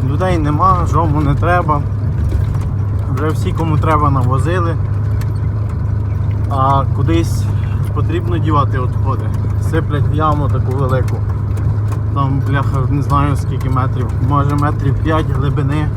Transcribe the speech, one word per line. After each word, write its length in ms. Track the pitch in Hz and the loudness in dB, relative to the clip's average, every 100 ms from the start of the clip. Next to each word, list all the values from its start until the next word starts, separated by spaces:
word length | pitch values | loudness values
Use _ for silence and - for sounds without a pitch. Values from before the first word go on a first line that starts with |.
| 135 | 0
Людей 280 | 147 185 180 | 0 0 0
нема, 480 | 147 151 185 180 - | 0 2 2 2 2
жому 300 | - 165 147 | 2 2 2
не 140 | 143 139 | 2 2
треба. 460 | 165 180 - 147 143 - - - - - - - - - - - - | 2 2 2 0 -2 -2 -2 -2 0 0 0 0 -2 -2 -2 -2 -2
Вже 140 | 131 151 | 0 0
всі, 260 | 151 185 | 0 -2
кому 240 | - 160 151 | 0 0 2
треба, 320 | 156 151 151 | 2 2 4
навозили. 680 | 139 123 127 139 180 165 156 - - - - - - - - - - - - - - - - - | 2 2 2 2 0 0 -2 -2 -2 -2 -2 -2 -2 -2 -2 -4 -2 -2 -2 -2 -2 -2 -2 0
А 340 | 135 135 139 131 - | 2 2 2 2 0
кудись 480 | 135 165 165 - - - - - - | 2 2 2 0 0 0 -2 -2 -2
потрібно 440 | - - 165 170 165 | 0 0 0 0 0
дівати 420 | 151 151 139 143 | 2 2 2 0
відходи. 460 | 127 - - 131 104 - - - | 0 0 0 -2 -2 -2 -2 -2
Сиплять 480 | - 160 - 147 139 | 0 0 0 0 0
в 20 | |
яму 340 | 147 156 147 139 | 2 2 2 0
таку 300 | 135 - 131 | 0 0 0
велику. 380 | 135 127 123 - - - - - - - - - - | 0 0 0 -2 -2 -2 -2 -2 0 0 -2 -2 -2
Там, 280 | - 139 139 131 | 0 0 0 0
бляха, 320 | 139 131 139 127 | 0 0 0 0
не 120 | 139 | 0
знаю 340 | 135 143 143 139 | 0 0 2 0
скільки 340 | - 131 131 | -2 -2 -2
метрів, 380 | 127 127 131 127 - 131 | 0 0 -2 -2 -2 0
може 260 | 143 143 147 | 2 2 0
метрів 400 | 143 - 139 131 | 0 0 0 0
п'ять 260 | 156 156 151 | 0 0 0
глибини. 580 | 135 139 135 135 147 151 | 0 0 0 0 0 -2